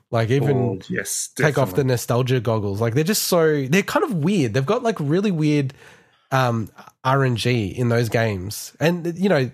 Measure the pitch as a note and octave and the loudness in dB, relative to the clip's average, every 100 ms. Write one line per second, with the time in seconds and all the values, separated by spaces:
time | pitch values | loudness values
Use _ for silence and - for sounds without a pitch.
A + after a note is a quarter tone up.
0 | - A#2 A2+ C#3 C3+ C3 A#2+ F#2+ - E3+ | -4 -2 2 2 2 2 0 -4 -6 -8
1 | F#2+ - - - D3+ C#3 C3 - C3 A#2+ | -6 -6 -8 -2 0 2 0 0 0 0
2 | - A#2+ B2+ C3 A2+ A2 G2+ G2 A#2 B2 | 0 0 2 0 0 -2 -2 0 0 0
3 | D#3+ G#3+ - F3+ D#3+ D3+ C3 F#3 G3+ D4 | 0 0 0 2 4 2 2 0 2 0
4 | E4+ F3 D3+ G#3 B2 A#2 C3+ A#3 A#3 F#3 | 0 0 0 2 0 0 0 0 0 -2
5 | C#3+ F3 G#3 E3 D3+ D3 C3+ - - - | 0 0 0 0 2 2 0 -6 -20 -20
6 | _ _ - C3+ B2+ A2+ G#2+ - - _ | _ _ -4 0 2 0 -4 -10 -20 _
7 | B2+ C#3 C3 A2+ A#2+ B2 G2 A2+ A#2+ A#2 | 0 2 2 0 0 0 -2 -2 0 0
8 | A#2 A#2 A2+ G2 F#2+ - - - D3+ F3+ | 0 0 0 -2 -6 -10 -12 -2 -2 0
9 | E3 E3 G3 D#3 B2 | -4 -2 2 2 0